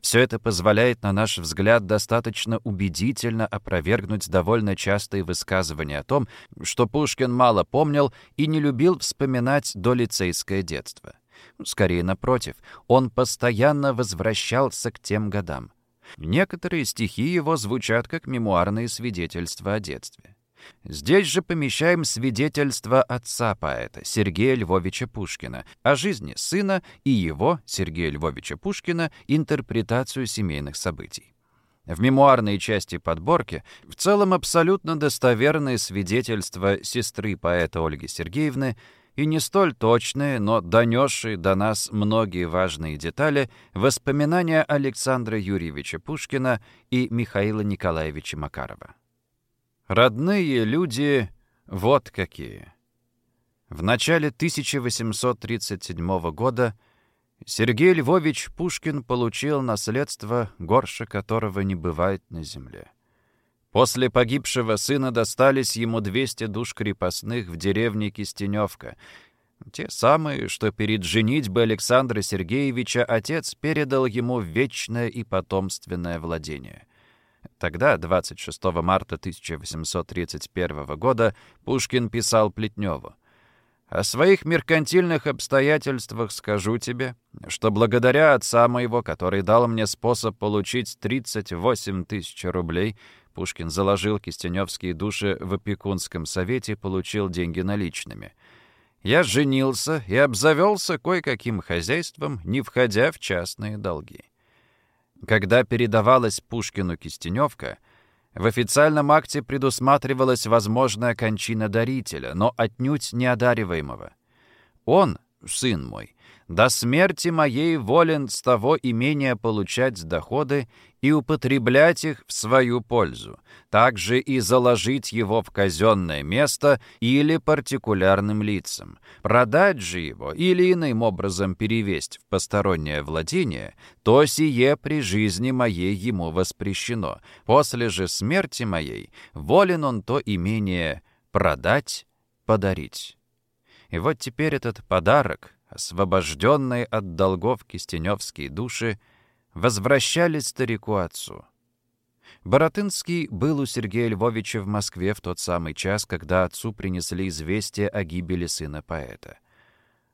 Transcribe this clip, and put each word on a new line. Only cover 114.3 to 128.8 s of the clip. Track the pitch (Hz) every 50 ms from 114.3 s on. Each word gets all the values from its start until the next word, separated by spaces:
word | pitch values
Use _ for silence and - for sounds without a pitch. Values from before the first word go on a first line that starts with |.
| _ _ _ _ _ _ _ _ _ _ _
«Он, | - 143 190 196 127 - - _ _ _ _ -
сын | - - - 131 127 104 78 65
мой, | 58 50 50 55 - _ _ _ _ - _ _ -
до | 82 87 113 127
смерти | - - 120 120 131 160 185 190 - - - 175
моей | 165 160 151 143 110 131 156 170 165
волен | 151 113 95 131 170 170 160 156 147 135 101
с | - -
того | - 131 123 107 104 135 160 147
имения | - 127 113 113 127 143 151 143 139 131 123
получать | 104 - 117 107 104 98 - - 120 127 131 113 90 82
доходы | 80 87 80 76 - 113 139 151 127 143 143 123 - _ _ _ _ _ _
и | - 139
употреблять | 151 151 123 - 156 143 - 123 135 135 113 123 123 139 151 170 170 - -
их | 156 139 - -
в | - -
свою | - - 110 123 135 127 120 120 123 107
пользу, | - 123 117 98 73 60 55 52 53 - - _ _ - - _ _
также | - 104 117 131 117 95 85 101 123 127
и | - - 135 127
заложить | 107 92 123 127 123 123 120 104 92 117 135 139 - - -
его | 117 110 95 107 113 104
в | -
казённое | - 101 101 95 80 78 104 113 107 98 90 82 73 73 71
место | 76 95 127 147 139 - - - 143 139 120 - - - _
или | 117 117 131 143 147 151 160 160
партикулярным | - - 156 151 - - 139 120 - 113 104 95 92 95 98 98 101 104 107 107 104
лицам. | 104 104 90 - - - -